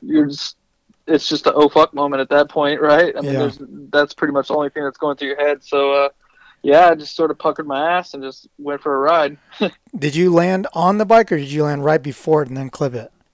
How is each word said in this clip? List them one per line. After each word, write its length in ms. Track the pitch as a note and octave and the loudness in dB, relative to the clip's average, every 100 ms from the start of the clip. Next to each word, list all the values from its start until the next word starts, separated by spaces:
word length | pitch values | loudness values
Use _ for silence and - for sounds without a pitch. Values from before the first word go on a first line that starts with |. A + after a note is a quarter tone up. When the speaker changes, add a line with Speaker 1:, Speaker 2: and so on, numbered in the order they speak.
Speaker 1:
you're 260 | B2+ D3+ C#3+ | -2 0 0
just, 300 | D3 - - _ _ _ _ - | -4 -12 -16 _ _ _ _ -2
it's 220 | D#3+ - | -2 0
just 180 | D3+ - | -4 0
a 60 | |
"oh 160 | C#3+ D3 | 2 4
fuck" 240 | D#3 D#3 | 4 2
moment 300 | C#3+ C#3+ C3+ | 0 -2 -2
at 80 | C3+ | 0
that 180 | C#3+ D3 | 2 2
point, 320 | D#3+ C#3+ D3+ | 0 -2 0
right? 340 | D3+ D3+ E3+ | 2 4 2
I 60 | - | -2
mean, 120 | D3 | -4
Speaker 2:
Yeah. 40 | C3+ | -2
Speaker 1:
there's, 180 | C#3+ - C3+ C#3+ C#3 | -4 -6 -16 -20 -4
that's 220 | D3 D3 | 0 0
pretty 180 | - D#3 | -2 -4
much 160 | C#3 C3 | -2 -2
the 60 | |
only 160 | D3+ C#3+ | -2 -4
thing 120 | D#3 | -6
that's 160 | C#3+ - | -8 -6
going 200 | D3+ C#3 | -6 -4
through 100 | C#3 | -6
your 100 | C#3+ D3 | -2 -2
head. 160 | C#3+ | -2
So, 300 | - C#3+ C#3 | -4 -2 2
uh, 160 | C#3 C#3 - _ _ _ _ | 2 0 -4 _ _ _ _
yeah, 260 | C#3 D3 F3 | 4 6 8
I 60 | |
just 200 | D#3+ D3 | 4 -2
sort 160 | - D#3+ | -2 -2
of 80 | C#3+ | -2
puckered 280 | D#3 D3+ D3+ | -4 -4 -6
my 320 | C#3 D#3+ F3+ | -4 -2 -2
ass 160 | F3 | -4
and 80 | C#3+ | -12
just 260 | C3+ B2+ _ - | -16 -16 _ -14
went 220 | C#3+ C#3+ | -10 -8
for 140 | D#3 | -4
a 40 | C#3 | -2
ride. 380 | C#3 E3+ D3 D3 _ - | 2 2 0 -4 _ -8
<laughs> 100 | G3 - _ G#3+ | -6 -6 _ -8
Speaker 2:
Did 180 | D3 D3 | -4 0
you 160 | F3+ | 2
land 340 | E3+ F3 F#3+ G3 | 4 2 0 -4
on 240 | E3 F3 G#3 | -2 0 0
the 80 | |
bike 260 | G#3+ A3+ A3+ | 4 4 4
or 60 | D#3+ | -2
did 160 | C#3 | -4
you 120 | D3 | -2
land 200 | D3 C#3+ | -2 -2
right 180 | C#3+ D#3 | 0 0
before 380 | D3 B2+ - D#3 | -2 -8 0 0
it 60 | C3+ | 0
and 80 | C3 | -8
then 140 | C3+ | -10
clip 240 | - C#3+ | -6 -6
it? 180 | B2 A2 _ _ | -6 -12 _ _